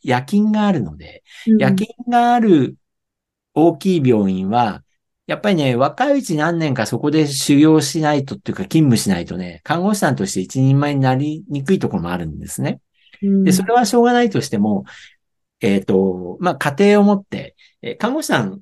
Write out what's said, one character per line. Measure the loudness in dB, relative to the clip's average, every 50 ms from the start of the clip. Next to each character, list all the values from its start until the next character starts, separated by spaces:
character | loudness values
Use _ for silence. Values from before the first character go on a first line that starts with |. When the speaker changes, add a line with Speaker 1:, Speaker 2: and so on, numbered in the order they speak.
| -4
Speaker 1:
夜 | -2 -2 -2 -2
勤 | 0 0 0 2 2
が | 0 0 0 0
あ |
る | 0 0
の | -2 -6 -10 -14
で、 | -20 -20 -20 -20 _ _ -20 -6 0 2
Speaker 2:
う | 4
ん。 | 4
Speaker 1:
夜 | 4 4 2
勤 | 0 -2 -4 -8 -10 -4 0
が | 0 2 2 4 2
あ | 2
る | 4 4 4 4 2 0 -4 -10 _ _ _ _ _ _ _ _ _ _ _ _ _ _ _
大 | 2 2 2 2 0
き | 0 -2 0 2
い | 2 2
病 | 2 2 2 0
院 | -2 -2 -4 -2
は、 | 0 0 0 -2 -4 -8 -14 _ _ _ _ _ _ _ _
や | -8 -8
っ | -4
ぱ | -2 0
り | 0
ね、 | 0 0 0 0
若 | 0 0 -2 0 -2 -2 0
い | 0 -2
う |
ち | -2 -2 -2 -2
何 | -2 -2 -2 -2
年 | -2 -2 -2
か | -4 -4
そ | -4 -4 -4
こ | -2 0
で | 0 2 0 0
修 | -2 -4 0 2 4 6
行 | 6 6 6 4
し | 2 0 -2 -2
な | -2 0 0
い | -2 -4
と | -6 -10
っ | -10
て | -10 -10
い | -8
う | -8
か、 | -6
勤 | -2 2 2 4
務 | 4 4 2
し | 0 -2
な | -2 -2
い | -4
と | -8 -10 -10
ね、 | -10 -10 -12 -12 -8
看 | -6 -4 -2 -2
護 | -2 -2
師 | 0
さ | 0 -2
ん | -2
と | -2 -4
し | -4 -4
て | -6
一 | -8 -4 -2 0
人 | 2 2 2 2
前 | 0 0 0
に | 0
な | 0 0 0
り | 0 -2 -4 -6 -8 -10 -10
に | -10 -6 -2
く | -2 0
い | 0
と | -2 -4
こ | -6 -6
ろ | -6
も | -6
あ | -6 -6
る | -8
ん | -10 -10 -12
で | -14 -12
す | -10 -8
ね。 | -6 -6 -6 -8 _ _ _ _ _ _ -12 _
Speaker 2:
う | -2 0
ん。 | 2 2 4
Speaker 1:
で、 | 4
そ | 2 2 2
れ | 2 2
は | 2 2
し | 2 4
ょ | 4
う | 4
が | 4 4
な | 2
い | 2 2
と | 0 -2
し | -4 -2
て | -2 -2
も、 | 0 0 -2 -2 -4 -8 -16 -20 -20 -20 _ _ _ _ _ _ _ _ _ _
え | -2 0 0 0
っ | 0
と、 | 0 0 2 2 0 -2 -6 -8 -12 -10 -6
ま | -4 -4
あ、 | -4
家 | -2 -4 -4 0 2 2 4
庭 | 4 4
を | 4
持 | 4 2
っ | 0 -4
て、 | _ -12 -14 -14 -16 _ _ _ _ _ _
え、 | -12 -12 -8
看 | -6 -6 -4 -4
護 | -4
師 | -4 -2
さ | -2 -2 -2
ん | -4 -8 -12